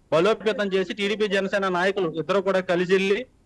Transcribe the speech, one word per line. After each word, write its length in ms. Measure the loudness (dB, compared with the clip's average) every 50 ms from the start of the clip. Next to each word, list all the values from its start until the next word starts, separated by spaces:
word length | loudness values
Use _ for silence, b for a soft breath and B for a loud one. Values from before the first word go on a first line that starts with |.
| _ 0 2
బలోపేతం 600 | 4 4 4 2 2 0 -2 -2 0 -2 0 0
చేసి 200 | 0 -2 -2 -4
టీడీపీ 360 | -4 -2 -2 0 0 -2 0
జనసేన 400 | 0 0 -2 0 -2 -2 -2 0
నాయకులు 420 | 0 0 0 0 0 0 -2 -2
ఇద్దరు 300 | -4 -6 -4 0 0 0
కూడా 200 | 0 2 0 0
కలిసి 320 | 0 0 0 0 2 2 2
వెళ్ళి 340 | 2 2 2 0 -2 -2 -8 _ _ _